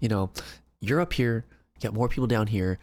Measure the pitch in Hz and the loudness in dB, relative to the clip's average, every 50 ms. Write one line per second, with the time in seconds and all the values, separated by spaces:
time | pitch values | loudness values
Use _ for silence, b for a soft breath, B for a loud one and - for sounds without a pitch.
0 | - 117 110 101 95 95 - - B B B B B _ _ _ - 98 135 156 | 2 2 2 2 0 -2 -4 -10 B B B B B _ _ _ -4 0 0 0
1 | 175 170 - - 127 120 117 113 117 b b b b b _ - - 110 107 107 | 0 0 0 0 2 2 2 -2 -4 b b b b b _ -8 -8 -6 -2 0
2 | 123 123 - - 131 120 120 113 107 107 107 101 92 92 92 - | 0 0 2 0 2 2 2 2 2 2 0 0 0 0 -2 -2